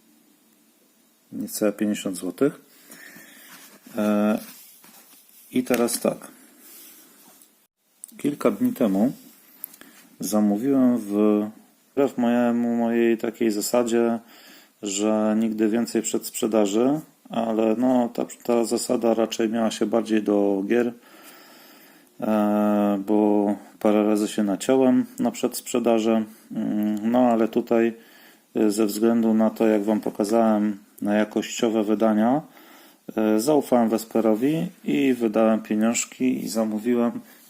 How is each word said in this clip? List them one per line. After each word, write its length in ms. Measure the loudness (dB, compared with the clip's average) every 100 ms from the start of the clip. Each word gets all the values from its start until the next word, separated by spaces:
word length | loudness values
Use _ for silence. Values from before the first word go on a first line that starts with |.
| _ _ _ _ _ _ _ _ _ _ _ _ -16
niecałe 420 | -12 -8 -2 -2
pięćdziesiąt 440 | 0 -4 -2 -6 -8
złotych. 440 | -8 0 -2 -2 _ -20 -20 -20 -20 -20 -20 -20 -20 -20 -20 -20 -12 -4
E, 420 | 0 2 0 -2 -6 -20 -20 -20 -20 -20 -20 -20 _ -20 -6
i 120 | -4
teraz 360 | 0 0 0 -2
tak. 360 | -4 -6 -14 -20 -20 -20 -20 -20 -20 -20 -20 -20 -20 -20 _ _ _ _ _ _ -20 -6
Kilka 340 | -6 -2 -2
dni 220 | 0 -2
temu 380 | 0 0 2 0 -2 -18 -20 _ _ -20 -20 -20 -20 -20 -12
zamówiłem 800 | -2 0 2 0 0 4 4 2
w, 140 | 0 2 4 4 0 -8 -20 _ _
wbrew 260 | 0 0 2
mojemu, 580 | 0 2 0 0 -2 -2
mojej 420 | 0 2 2 2
takiej 340 | -2 -2 -2
zasadzie, 680 | -2 0 0 2 2 2 -2 -8 -20 -20 -20 _ -12
że 540 | -8 -2 0 2 2 0
nigdy 300 | 0 0 0
więcej 320 | 0 -2 -2
przedsprzedaży, 1000 | -2 -4 -6 -6 0 2 2 2 0 0 -6 _ -10
ale 460 | -6 -2 0 0 2
no, 320 | 2 2 0
ta, 120 | -4 -8 -6
ta 220 | -2 0 0
zasada 480 | -2 -2 0 0
raczej 360 | 0 0 -2 -2
miała 220 | 0 -2
się 140 | -2 -2
bardziej 380 | -2 0 0
do 400 | 2 2 2 0 0
gier, 260 | 0 0 -6 -20 -20 -20 -20 -20 -20 -20 -20 -20 -20 _ -8
e, 840 | -2 0 2 2 2 2 0 -2 0
bo 500 | 2 2 2 0 -2 -8 -2
parę 240 | 0 2
razy 240 | 2 0 -2
się 160 | -2
naciąłem 600 | -2 -2 0 2 4 2 0 -4
na 120 | -6
przedsprzedaży, 960 | -4 -6 -6 -6 -2 2 2 2 0 -2 -12 -12
mm, 600 | -6 -4 -2 -2 -2 0
no 80 | 2
ale 280 | 2 2 0
tutaj, 460 | -2 0 0 0 -2 -18 -20 -20 _ _ 0
e, 160 | 0
ze 140 | 2 -2
względu 480 | 2 2 2 2
na 160 | 2 2
to, 180 | 2 2
jak 160 | 2
wam 160 | 0 -2
pokazałem, 760 | -2 -4 0 2 2 2 0 -4 -12 -8
na 120 | -2
jakościowe 720 | 0 0 -2 -6 -2 0 0
wydania, 580 | 0 2 2 2 2 0 -4 -20 -20 -20 -20 _ -10 -2
e, 220 | 0 2
zaufałem 500 | 2 0 2 2 2
Vesperowi 800 | 0 -2 0 2 2 0 -2 -6 -8
i 300 | -4 0 0
wydałem 480 | 0 0 2 2 0
pieniążki 840 | -2 -2 0 -2 -6 -4 -4 -2
i 60 | -4
zamówiłem. 600 | -4 -4 -4 -2 0 0 -4 -14 -20